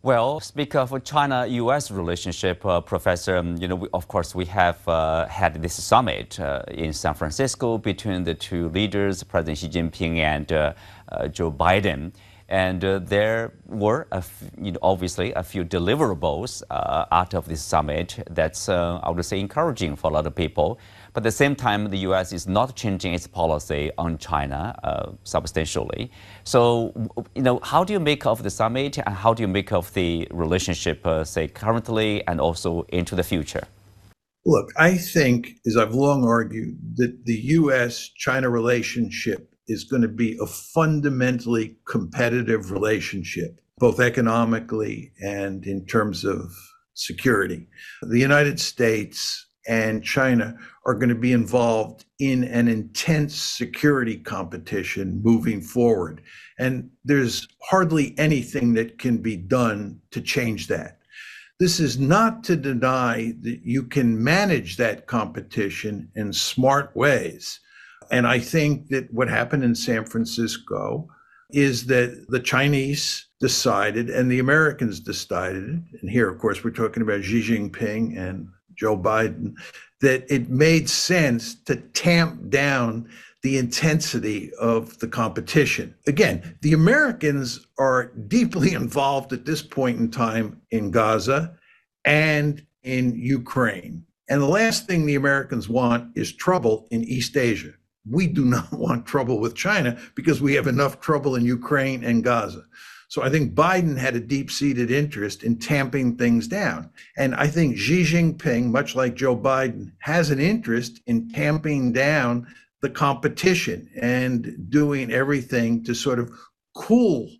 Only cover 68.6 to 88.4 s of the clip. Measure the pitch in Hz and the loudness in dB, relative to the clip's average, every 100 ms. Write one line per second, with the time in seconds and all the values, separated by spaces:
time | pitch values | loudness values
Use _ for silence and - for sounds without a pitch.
68.6 | 147 143 - 135 127 113 123 - 120 147 | 2 0 -2 -4 -4 -2 0 0 0 0
69.6 | 123 117 - 113 110 113 113 - 113 - | 2 0 0 -2 -2 -4 -4 -2 -4 -4
70.6 | - 50 50 90 165 - _ _ _ 143 | -6 -6 -4 -6 -8 -18 _ _ _ 2
71.6 | 139 117 123 127 123 120 - 123 127 131 | 2 2 2 2 2 -4 -4 -4 0 2
72.6 | 139 143 135 143 - - - _ 131 - | 2 2 0 -4 -4 -6 -12 _ -2 0
73.6 | 127 101 104 107 120 123 127 123 131 151 | 2 2 0 -2 -2 0 2 2 4 4
74.6 | 156 143 117 95 - 87 - 90 92 95 | 2 0 -4 -4 -8 -10 -6 -4 -4 -6
75.6 | 104 170 170 - 92 120 104 90 113 95 | -6 -6 -8 -12 -2 2 2 0 -2 -2
76.6 | 117 113 110 - 107 101 98 117 110 113 | -6 -2 -4 -2 -2 -2 0 0 2 0
77.6 | 101 90 113 107 113 92 92 95 92 - | -2 -4 -4 -2 -4 -4 -8 -8 -12 -18
78.6 | _ - 110 101 92 110 110 - 101 - | _ -4 -2 0 0 0 0 -4 -10 -10
79.6 | - - - _ 135 131 131 139 117 127 | -20 -20 -20 _ 2 2 0 -2 0 4
80.6 | 156 165 - - - 185 147 117 - - | 6 6 2 -2 2 2 4 2 -4 -14
81.6 | - 123 - - 175 170 165 - - 139 | -4 -4 -4 -2 4 4 4 -2 -2 0
82.6 | 143 135 117 113 117 - - _ 135 135 | 2 2 0 -2 -8 -18 -20 _ -2 0
83.6 | 123 - 156 156 - 120 107 104 - - | 0 2 2 2 0 -2 -2 -4 -8 -2
84.6 | 113 113 113 - 113 - 110 90 87 151 | 2 2 0 -8 -6 -2 -2 -4 0 2
85.6 | 135 - - - - 147 180 92 - - | 2 0 -6 -6 -2 4 2 2 -8 -4
86.6 | 151 156 165 277 294 233 151 139 127 120 | 2 6 6 6 4 0 -2 0 -4 -8
87.6 | _ - 135 127 117 117 104 233 | _ 0 2 2 0 -10 0 2